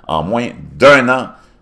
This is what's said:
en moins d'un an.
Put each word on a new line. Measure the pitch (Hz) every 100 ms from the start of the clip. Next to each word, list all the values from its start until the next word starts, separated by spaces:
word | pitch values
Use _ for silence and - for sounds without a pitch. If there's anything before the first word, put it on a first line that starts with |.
| -
en | 78
moins | 82 117 120 - -
d'un | - 139 139 123
an. | 127 101 - - _